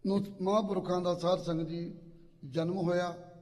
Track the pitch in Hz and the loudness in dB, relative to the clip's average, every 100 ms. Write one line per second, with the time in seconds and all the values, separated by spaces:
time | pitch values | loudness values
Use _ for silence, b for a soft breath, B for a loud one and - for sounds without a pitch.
0 | 196 202 - - 185 208 202 190 180 180 | 2 2 0 -2 2 2 2 -2 0 0
1 | 180 170 170 180 170 165 160 170 170 - | 2 2 2 2 2 -2 -2 -4 -6 -10
2 | - - - - 143 139 165 190 170 180 | -16 -20 -20 -16 -6 -2 0 0 2 2
3 | 175 170 - - | 2 -4 -12 -18